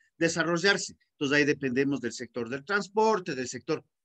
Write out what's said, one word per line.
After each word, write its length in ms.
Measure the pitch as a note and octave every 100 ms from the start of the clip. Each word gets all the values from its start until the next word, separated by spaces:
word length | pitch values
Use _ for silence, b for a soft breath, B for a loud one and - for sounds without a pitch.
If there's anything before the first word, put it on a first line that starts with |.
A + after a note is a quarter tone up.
| _ _
desarrollarse. 800 | E3 E3+ D#3+ E3+ F#3+ F#3+ - - _
Entonces 260 | _ C#3+ D3
ahí 80 |
dependemos 560 | C#3+ D3 C3+ B2 C#3 C#3
del 120 | A#2+
sector 360 | - A#2+ B2 A#2
del 160 | C3+
transporte, 720 | C#3 G3+ F#3+ G#3 A3 G#3+ F3+
del 140 | C3 B2
sector, 360 | B2+ - D3+ - _